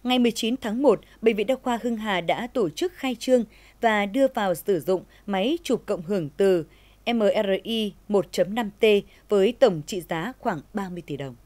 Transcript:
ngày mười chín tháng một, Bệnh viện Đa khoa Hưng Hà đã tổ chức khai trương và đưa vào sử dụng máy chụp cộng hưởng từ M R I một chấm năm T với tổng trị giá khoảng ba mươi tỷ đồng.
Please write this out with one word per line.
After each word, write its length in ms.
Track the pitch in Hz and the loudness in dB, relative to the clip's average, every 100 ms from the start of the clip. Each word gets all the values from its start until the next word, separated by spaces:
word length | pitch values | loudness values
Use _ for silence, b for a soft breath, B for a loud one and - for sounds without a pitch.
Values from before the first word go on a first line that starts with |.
ngày 160 | 247 254 | 2 2
mười 140 | 240 | 2
chín 220 | 220 220 254 | 0 -4 -4
tháng 220 | 226 226 | -4 2
một, 180 | 285 190 b b | 4 2 b b
Bệnh 140 | 226 214 | 0 2
viện 100 | 202 | -2
Đa 80 | 254 | -2
khoa 160 | 254 233 | -2 -4
Hưng 140 | 240 226 | -2 -4
Hà 240 | 220 185 | -2 -2
đã 260 | 170 156 233 | -2 -2 -2
tổ 220 | 262 180 | -2 -2
chức 240 | - 349 | -2 -6
khai 240 | - 269 233 | -4 -6 -4
trương 260 | - 254 208 b b b | 0 0 0 b b b
và 260 | 233 208 202 | 0 2 0
đưa 200 | 226 269 | 2 2
vào 200 | 233 196 | 2 -2
sử 260 | 170 - 180 | -2 0 -2
dụng 240 | 180 185 - b - | 0 -2 -4 b -6
máy 320 | 196 214 339 | -2 -2 -2
chụp 200 | - 233 - | -2 -4 -2
cộng 160 | 185 | -6
hưởng 260 | 160 202 147 - | -2 -4 -4 0
từ 280 | 196 180 147 b b b - | 2 2 -2 b b b -4
M 80 | 233 | 2
R 300 | 202 214 202 190 | 2 2 0 -2
I 300 | - 226 208 - - | -2 -4 -4 -8 -2
một 180 | 202 - | 0 0
chấm 240 | - 180 | -2 -2
năm 160 | 220 208 | -2 -6
T 140 | - 220 202 b b _ | 2 4 4 b b _
với 240 | 208 196 | 2 2
tổng 300 | 247 254 165 147 | 4 2 2 -6
trị 160 | 190 160 | -10 -6
giá 240 | 165 196 - | -6 -6 -6
khoảng 220 | 240 160 - | -6 -6 -8
ba 140 | 208 190 | -8 -8
mươi 140 | 175 - | -10 -10
tỷ 100 | 139 | -8
đồng. 180 | 135 120 | -8 -12